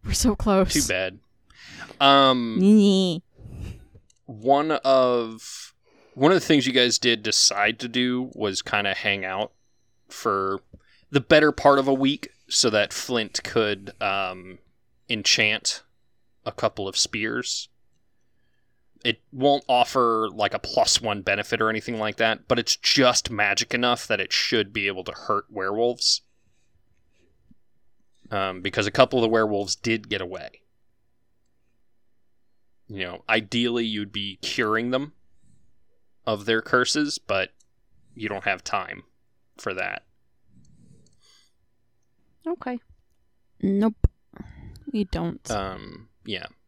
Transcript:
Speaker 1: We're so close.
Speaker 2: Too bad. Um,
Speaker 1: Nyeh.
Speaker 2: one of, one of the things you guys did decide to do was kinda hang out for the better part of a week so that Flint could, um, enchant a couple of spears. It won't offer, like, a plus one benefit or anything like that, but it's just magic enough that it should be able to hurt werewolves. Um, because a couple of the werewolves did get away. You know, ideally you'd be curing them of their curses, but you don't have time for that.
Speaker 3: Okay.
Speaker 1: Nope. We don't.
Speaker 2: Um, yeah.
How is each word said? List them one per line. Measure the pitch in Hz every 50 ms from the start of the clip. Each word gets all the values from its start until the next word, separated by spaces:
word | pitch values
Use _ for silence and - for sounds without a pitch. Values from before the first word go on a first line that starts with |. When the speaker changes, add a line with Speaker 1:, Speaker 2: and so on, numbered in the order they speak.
| -
Speaker 1:
We're | - -
so | - - 247 208
close. | - - 214 196 190 208 -
Speaker 2:
Too | - 151 135 -
bad. | 92 92 95 92 95 - _ _ _ _ _ _ _ - - - - - - - - -
Um, | 143 139 139 139 135 131 131 127 120 117 110 180
Speaker 1:
Nyeh. | 185 202 214 220 202 202 196 190 190 180 165 170 _ _ _ _ - - - - - - - - - _ _ - _ _ _ _ _
Speaker 2:
one | - 117 104 110 127 139 143 151 160
of, | 156 - - 135 135 131 127 127 123 120 117 113 113 113 - - - - - - _ _ _ _ _ _ _ _ _
one | - 135 156
of | 190
the | 175 -
things | - 160 147 123
you | 131
guys | 123 127 123 123 117 -
did | - 123 117 110
decide | 107 110 104 - - - 98 101 104 107 113 113
to | 127 120
do | 117 127 123 123 123 127 127 127 -
was | - 107 101 95 -
kinda | - - - 104 104 98
hang | 95 - - 107 98 98 95
out | 92 95 98 107 - _ _ _ _ _ _ _ _ _ _ _ _
for | - - - 113 101 98 95 95 98 95 _ _ - - _ _ _ _ _ _
the | - 143
better | 127 _ 170 151 151 151
part | - - - 147 139 139
of | 135
a | 135 139
week | 131 135 135 147 - - - _ _ _ _
so | - - - 120
that | 104 107 104 -
Flint | - - - - 127 117 110 98 - - -
could, | - - 117 110 104 104 98 101 98 - _
um, | 107 101 98 98 98 92 92 92 90 92 95 - _ _ _ _ _ _ _ _ _ -
enchant | 120 107 101 - - - 110 107 107 110 _ - - - _ _ _ _ _ _ _ _ _ _ _ _ _
a | 117
couple | - - - 107 - - 101 95
of | 95
spears. | - - - - 110 107 113 117 123 123 - - - - - _ _ _ _ _ _ _ _ _ _ _ _ _ _ _ _ _ _ _ _ _ _ _ _ _ _ _
It | 120 113 _ _ _
won't | - 131 131 143 143 139 - -
offer, | 127 123 120 - - 131 123 117 113 110 110 104
like, | - 107 104 98 -
a | 101
plus | - - - - 113 - - -
one | 120 110 104 104
benefit | 90 - 98 104 101 - - 110
or | 110 110
anything | 110 110 - - 120 110
like | 107 107 104
that, | - 117 113 110 - - _
but | 127 120
it's | 113 - -
just | - - - - 139 131 123 123 - - -
magic | 120 101 104 101 101 - 117 _
enough | - 120 123 123 123 120 - -
that | 113 98
it | 95 -
should | - - - - 123 113 104 98
be | 101 110 98 98
able | 98 92 90
to | 90
hurt | 87 - - - 107 104 - _
werewolves. | 107 101 95 95 101 110 117 120 123 123 - - - - _ _ _ _ _ _ _ _ _ _ _ _ _ _ _ _ _ _ _ _ _ _ _ _ _ _ - _ _ _ _ _ _ _ _ _ _ _ _ _ _ -
Um, | 110 98 95 95 92 92
because | 90 101 - - 101 104
a |
couple | - - 131 - - 127
of |
the | 117 110
werewolves | 113 113 110 107 104 101 101 95 -
did | _ - 117 110 110 104 -
get | 104 95
away. | 92 90 92 87 73 - _ - _ _ _ _ _ _ _ _ _ _ _ _ _ _ _ _ _ _ _ _ _ _ _ _ _ _ _ _ _ _ _ _ _ _ _ _ _ _ _ _ _ _ _ _ _ -
You | 107 98 92
know, | 90 87 - - -
ideally | 113 113 107 95 - 120 120 120 117 120 117
you'd | 113 107 104 104 104
be | - 104 101 98 95 _
curing | - - - - 117 107 107 110 117 123
them | 127 131 143 147 - _ _ _ - - - - - - - - - - _ _ _ _ _ _ _ _ _
of | 120 107 101 98
their | 110 113 113
curses, | - - - 123 123 - - 151 151 147 - -
but | _ - 101 95 92 - _ _ _ _ _ _ _ _ _ - _ _ -
you | 113 107 107
don't | 101 98 -
have | 104 95 90
time | - - - 101 92 95 - - - _ _ _ _ _ _ _ _ _ _
for | - - 107
that. | 92 92 92 92 - - _ _ _ _ _ _ _ _ _ _ _ - - - - - - - - - - _ _ _ _ _ _ _ _ _ _ _ _ _ _ _ _ _ _ _ _ _ _ _ _ _ _ _ _
Speaker 3:
Okay. | 320 349 - - 262 247 240 _ _ - _ _ _ _ _ _ _ _ _ _ _ _ _
Speaker 1:
Nope. | - 190 196 202 208 226 220 _ - - _ _ _ _ - - - - - - - - - - - -
We | - 214 208
don't. | 185 - 165 170 170 - - _ -
Speaker 2:
Um, | 113 104 98 95 92 - 104 95 - - 110 _ _ _ _
yeah. | - 110 - - - _ _ _